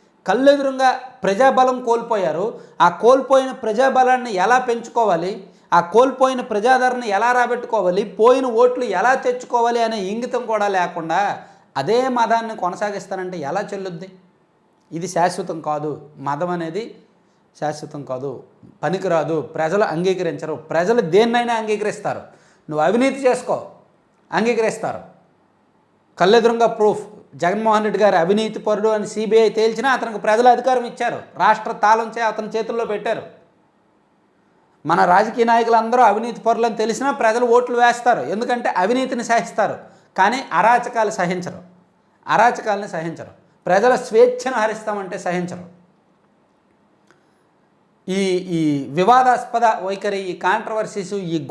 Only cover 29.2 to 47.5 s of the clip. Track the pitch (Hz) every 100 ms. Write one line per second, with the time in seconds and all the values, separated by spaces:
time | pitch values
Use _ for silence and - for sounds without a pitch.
29.2 | 214 220 220 220 226 220 269 240 226 202
30.2 | 214 226 247 247 254 254 240 - 240 127
31.2 | - - 196 208 220 175 208 226 226 226
32.2 | 220 214 214 220 220 233 214 208 226 175
33.2 | - - _ _ _ _ _ _ _ _
34.2 | _ _ _ _ _ _ 147 175 185 185
35.2 | 220 240 233 233 226 226 226 247 220 208
36.2 | 240 - 226 220 233 208 220 214 269 269
37.2 | 226 233 247 240 247 240 240 233 247 196
38.2 | 131 202 247 240 214 180 190 262 262 240
39.2 | 202 233 - - 175 - - _ _ -
40.2 | 202 254 - 165 214 240 240 233 208 -
41.2 | 175 180 165 - - _ _ _ _ _
42.2 | - 165 233 240 220 202 202 175 165 143
43.2 | 104 - _ _ 175 190 247 226 - 220
44.2 | 247 247 254 240 214 208 214 202 185 185
45.2 | 185 180 175 - - - _ _ _ _
46.2 | _ _ _ _ _ _ _ _ _ _
47.2 | _ _ _